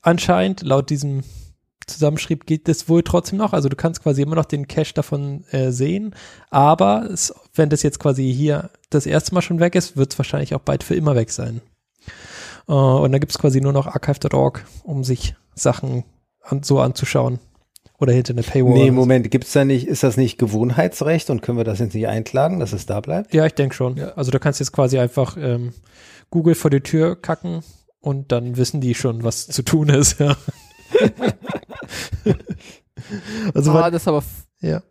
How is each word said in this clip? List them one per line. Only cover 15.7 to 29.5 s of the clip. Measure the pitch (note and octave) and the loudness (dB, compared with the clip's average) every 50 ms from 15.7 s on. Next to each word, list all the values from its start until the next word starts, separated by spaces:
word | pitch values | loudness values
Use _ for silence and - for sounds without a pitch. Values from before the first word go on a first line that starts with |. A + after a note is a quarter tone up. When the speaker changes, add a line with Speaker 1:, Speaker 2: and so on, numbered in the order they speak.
| B2 - - C3 B2+ B2 - _ _ _ _ _ _ _ _ | 0 0 -4 -6 -4 -6 -6 _ _ _ _ _ _ _ _
Speaker 1:
an-, | - C3+ C#3 C#3 | -6 -6 -6 0
so | - C#3 C3+ | 0 2 2
anzuschauen. | C3 C3 B2 - - - - C#3 B2 B2+ B2 A#2+ _ _ _ _ _ _ _ - _ _ _ _ | 2 0 0 -4 -6 -2 0 0 0 0 -4 -6 _ _ _ _ _ _ _ -20 _ _ _ _
Oder | D3 B2+ A#2+ | 2 2 4
hinter | B2+ B2 - B2 | 2 2 0 -2
einer | A#2+ A2+ | -4 -4
Paywall | - - C#3 B2+ B2+ B2+ | 0 2 4 6 6 8
Speaker 2:
Nee, | C3 C3+ | 8 8
Speaker 1:
oder | C3+ | 6
so. | B2+ | 6
Speaker 2:
Moment, | B2+ B2+ B2 C3 B2+ A#2 - | 6 6 6 4 4 4 2
gibt's | - B2+ - - - | 0 0 0 2 2
da | C#3+ C#3 | 2 4
nicht, | C3+ C#3 B2+ B2+ | 4 2 0 0
ist | - D#3 - - | -2 -2 2 2
das | C3 A2+ | 2 4
nicht | B2+ C3 A#2+ - - | 4 0 0 2 0
Gewohnheitsrecht | B2 A2+ G#2 G#2+ A#2 B2 A#2+ C#3 E3 F3+ - - C#3+ D3+ E3 E3 - - | -2 0 2 0 0 0 2 2 0 0 0 -2 -2 0 0 0 0 -2
und | C#3 A2+ - | -4 -2 -2
können | - B2 A#2+ | -2 -2 -2
wir | A2+ | -2
das | A2 G#2 G2 | -2 -2 -2
jetzt | A#2 G#2 F#2 | -4 -4 -2
nicht | A2 A2 A2 | -4 -2 -2
einklagen, | G#2 A2 A2 - - C3 C#3+ D#3+ F#3+ F3+ | -2 -4 -6 -4 -2 0 0 0 0 -2
dass | C#3 - - | -4 -4 -4
es | F#2+ - | -8 -6
da | - - G#2 | -4 -6 -6
bleibt? | G#2 D3 D#3 F3 G#3 _ - | -4 -4 -4 -4 -4 _ 0
Speaker 1:
Ja, | D#3 D#3 | 2 2
ich | D#3 - | 2 2
denk | - C#3 C3+ - | 0 -2 -2 -2
schon. | - C3 B2 B2+ | -4 -4 -4 -4
Speaker 3:
Ja. | C#3+ C#3+ C#3+ | -6 -8 -10
Speaker 1:
Also | - - C#3 B2+ C3 | -6 -6 -4 0 0
du | C3+ | 0
kannst | - D3+ C#3 - | 0 0 -2 -2
jetzt | C#3+ - - | -6 -4 0
quasi | - C#3 B2 C3+ C3 | 0 0 2 2 2
einfach, | B2 A#2+ - - C3 B2 - F3 | 0 0 0 -2 -2 -2 -4 -6
ähm, | D3+ C3 A#2+ A#2+ B2 B2 A#2+ - _ _ _ _ - - - - _ _ | -4 -4 -2 -2 -4 -8 -12 -14 _ _ _ _ -20 -20 -20 -20 _ _
Google | - E3+ D#3 E3+ E3 | -2 2 4 4 2
vor | D#3+ - D#3 | 4 2 2
die | D3 C#3 C3+ | 2 2 0
Tür | - - D#3+ D#3 E3+ F3+ | 0 0 2 2 2 0
kacken | F3 - - E3 - - F3 E3+ E3 D#3+ - - _ _ _ _ _ | -4 -6 -6 -6 -6 -6 -8 -8 -8 -10 -14 -20 _ _ _ _ _
und | _ D3 C#3 C#3 C3+ _ B2+ | _ -6 -4 -4 -2 _ -2
dann | A#2+ A#2+ B2 A#2+ | -2 -2 -4 0
wissen | B2+ B2+ - - D3+ | 0 0 0 0 -2
die | C3 B2+ A#2+ | -2 -2 -2
schon, | - - C3 A2+ A2+ A#2 | 0 -2 -4 -4 -2 -4
was | A2+ A2+ - - | -4 -4 -4 -8
zu | - | -8